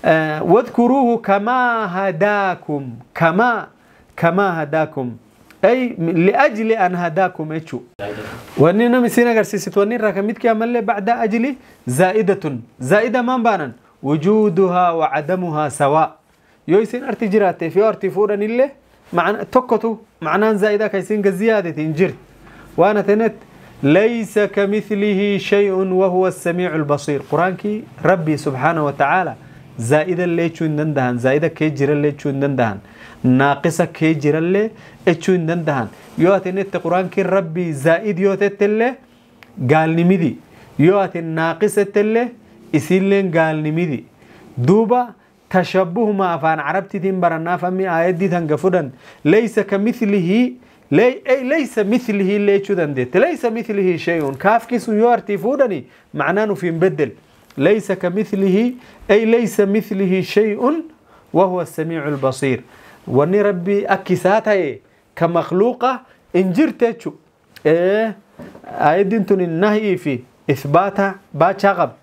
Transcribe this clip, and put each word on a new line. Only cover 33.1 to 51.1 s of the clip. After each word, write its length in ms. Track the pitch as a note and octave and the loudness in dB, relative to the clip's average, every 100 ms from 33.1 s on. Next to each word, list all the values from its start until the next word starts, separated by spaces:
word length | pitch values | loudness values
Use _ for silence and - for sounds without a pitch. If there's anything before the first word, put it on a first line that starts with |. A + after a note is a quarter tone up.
| - | -2
naaqisa 640 | B2+ B2+ C#3 C#3+ E3+ E3 E3 | 2 4 2 2 -2 0 -4
kee 280 | - D#3+ | 0 0
jira 240 | D#3 D3 D#3 | 2 0 0
illee 320 | E3+ G3 A3 - - - - | 0 0 -2 -8 -20 -4 -2
jechuu 260 | E3 - | 0 0
hin 140 | F#3 D#3+ | 0 0
dandahan. 420 | F3 D#3 C#3 G#2 - - - | -2 -2 -2 -4 -10 -14 0
Yoo 140 | E3+ | 4
ati 180 | G3 F#3+ | 4 0
nette 260 | F#3+ G3 F3+ | -6 -4 -4
Qur'aankii 440 | E3+ F3 F3+ F#3 | -2 -2 -2 -2
Rabbi 500 | F3+ G3 E3+ E3 F3 | 0 0 -2 -4 -4
zaa'id 460 | C#3+ D3+ E3+ G#3+ F3 | 0 2 2 0 0
yoo 180 | G3 F#3+ | 0 2
tette 280 | G3+ G3+ | -2 0
illee, 300 | G#3 G#3+ A#3+ B3+ _ _ _ _ - - B2+ | 0 2 0 -2 _ _ _ _ -20 -6 2
gaalni 380 | D#3 D#3+ E3 | 4 4 2
midi. 320 | F3 F#3+ D#3 - - - - - | 2 2 0 -4 -16 -20 -14 2
Yoo 200 | D#3 G3+ | 4 4
ati 220 | F#3 E3+ | 0 -4
naaqis 520 | E3 D#3+ E3 E3 G#3+ | -6 -2 -2 0 0
tette 260 | G#3 G3 G#3 | 0 0 0
illee, 280 | G#3+ A3+ A#3+ - - - - | 2 0 -2 -8 -20 -20 -4
isiilleen 580 | D3+ - F#3 G3 G3 G3 | -4 2 2 4 2 2
gaalni 420 | E3 D#3+ D#3 D#3 | 2 0 0 -2
midi. 320 | D#3+ F3 B2+ - _ - - - - B2 | -2 -2 -4 -10 _ -20 -20 -14 -4 2
Duuba, 480 | G3+ A3 B3 A#3+ - _ _ _ | 4 4 0 -2 -10 _ _ _
tashabbuhuma 840 | F#3 F3 F#3+ F3+ F3+ A3 G3 F#3 | 0 2 0 0 0 -2 0 -2
afaan 280 | E3 D#3+ D#3 | 0 0 -2
Arabtiitiin 600 | C#3+ F#3 G3 G3+ F#3+ F#3+ | -2 -4 -4 -4 -4 0
barannaaf 440 | F#3 D#3+ E3 F3 | 0 0 -4 -4
ammi 220 | F3 F#3 F#3+ | -2 -2 -2
aayaddii 400 | E3 E3+ F3 G3 | 0 0 0 0
tan 160 | F3 D#3+ | -2 -2
gafuudhan, 440 | D3+ F#3+ F3+ C#3+ - - - | 0 0 0 -2 -12 -20 -4
"Laysa 400 | D3 G3+ A3+ A3+ | 2 4 2 -2
kamithlihi", 920 | G3+ G3 G#3+ A#3 G#3+ G3+ E3+ G#3+ B3 - _ _ _ | -2 -2 -2 -2 0 0 2 2 0 -4 _ _ _
lay-, 320 | C#3+ B3 | 2 4